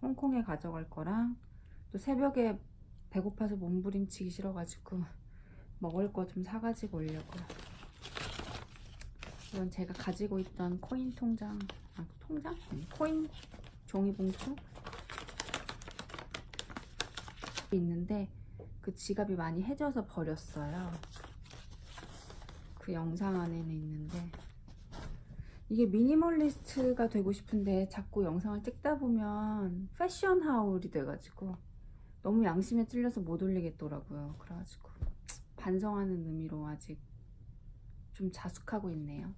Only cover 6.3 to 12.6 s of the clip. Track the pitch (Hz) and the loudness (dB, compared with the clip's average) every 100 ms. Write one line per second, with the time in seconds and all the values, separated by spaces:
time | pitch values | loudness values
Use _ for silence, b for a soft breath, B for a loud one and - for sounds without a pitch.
6.3 | - 180 220 226 226 208 170 156 156 - | -2 -2 -2 0 0 -2 -2 -2 -2 -6
7.3 | 180 175 - - - - - - - - | -10 -10 -10 -12 -12 -14 -14 -10 -6 -6
8.3 | - - - - - - - - - - | -6 -6 -8 -10 -14 -14 -12 -12 -10 -12
9.3 | - - 196 185 185 180 185 - 175 202 | -12 -6 -2 -2 -2 -2 -2 -2 0 0
10.3 | 190 185 - 175 180 - 254 254 247 240 | 0 -2 -2 0 0 0 -2 0 0 2
11.3 | 226 214 208 196 - - - 165 - - | 2 0 -4 -4 -8 -12 -8 -8 -10 -4
12.3 | 302 320 339 | -4 -2 -6